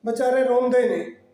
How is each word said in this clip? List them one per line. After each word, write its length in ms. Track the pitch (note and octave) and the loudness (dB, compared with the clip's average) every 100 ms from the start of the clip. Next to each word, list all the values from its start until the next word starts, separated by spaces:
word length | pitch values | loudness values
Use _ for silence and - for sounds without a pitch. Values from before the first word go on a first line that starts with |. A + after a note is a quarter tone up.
| A3 | -6
ਵਿਚਾਰੇ 380 | A#3 B3+ C4 | -2 0 2
ਰੋਂਦੇ 440 | B3+ B3 B3+ B3 A3 | 2 2 2 2 0
ਨੇ 280 | - - - _ | -2 -6 -16 _